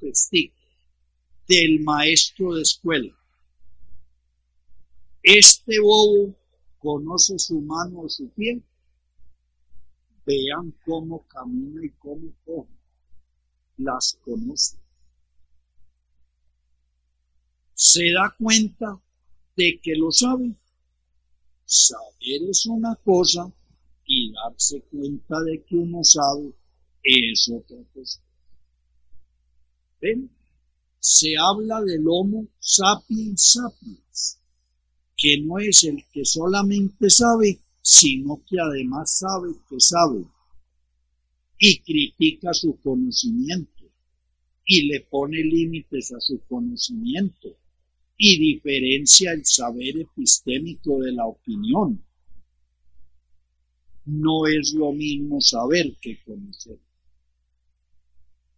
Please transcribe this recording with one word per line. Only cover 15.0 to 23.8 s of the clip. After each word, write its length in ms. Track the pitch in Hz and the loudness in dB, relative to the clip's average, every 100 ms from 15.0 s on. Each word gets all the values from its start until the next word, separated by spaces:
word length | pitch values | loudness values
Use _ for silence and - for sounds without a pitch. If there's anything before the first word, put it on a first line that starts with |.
| - - - - - - - - - - - - - - - - - - - - - - - - - - - - | -20 -20 -18 -18 -16 -18 -18 -18 -18 -18 -18 -20 -20 -18 -18 -18 -16 -18 -16 -16 -16 -16 -16 -16 -16 -16 -10 4
Se 340 | - 175 170 | 6 8 6
da 240 | 180 202 - | 4 2 0
cuenta 640 | 220 220 214 - 214 202 - - - - - - | 2 4 2 -2 -8 -8 -14 -16 -18 -18 -8 2
de 220 | 175 165 | 2 2
que 140 | 165 | -2
lo 160 | 156 165 | 0 0
sabe. 420 | - 247 254 247 214 - - - - - - - - - - - | 2 2 0 -2 -6 -10 -16 -18 -18 -20 -20 -18 -18 -16 -14 0
Saber 760 | - - - - - 127 143 180 | 4 4 2 -10 -12 -6 -4 -2
es 160 | 196 226 | -2 0
una 300 | 226 226 226 | -2 -2 -2
cosa 540 | - 180 180 170 180 - - - | 2 4 4 0 -4 -14 -18 -18